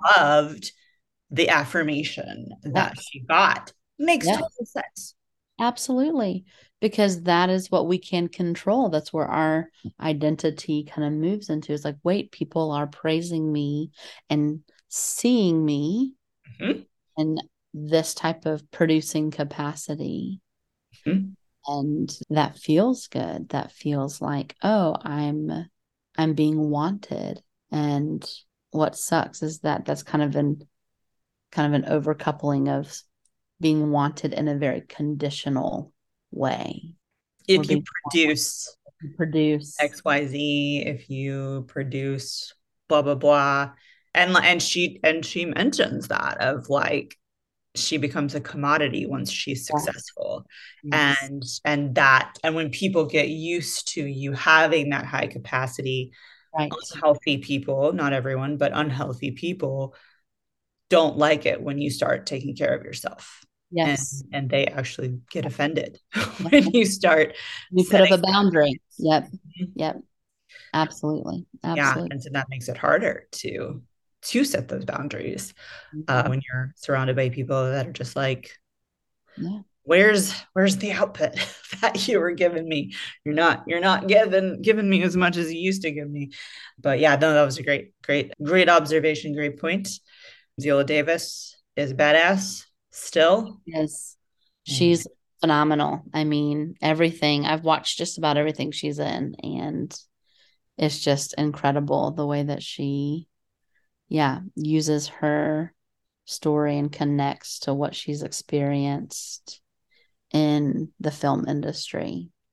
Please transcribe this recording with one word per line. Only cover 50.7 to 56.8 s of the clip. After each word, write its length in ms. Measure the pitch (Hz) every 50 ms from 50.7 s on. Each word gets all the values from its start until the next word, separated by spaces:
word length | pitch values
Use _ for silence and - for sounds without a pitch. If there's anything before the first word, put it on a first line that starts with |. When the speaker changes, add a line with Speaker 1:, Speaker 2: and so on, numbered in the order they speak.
| - _ -
Speaker 2:
Yes. 340 | 147 151 151 143 139 139 139 139
Speaker 1:
And, 200 | 135 139 139 127 - - - -
and 300 | 147 147 143 143 135 123
that, 400 | 160 143 135 131 127 - - - - -
and 100 | 165 160
when 160 | 165 156 139
people 360 | 123 - 196 190 190 165 156
get 240 | - - 151 139 -
used 580 | 156 160 160 170 175 175 - - - - - - -
to 120 | 170 143
you 280 | 139 139 135 139 139 135
having 560 | - - 170 160 160 160 147 165 156 143 -
that 140 | 139 - -
high 220 | - 139 135 -
capacity, 840 | - - 127 - - 135 127 131 127 - - 135 131 131 131 127 127 - - - - - _ _ _ -
Speaker 2:
Right. 160 | 156 151 147 - -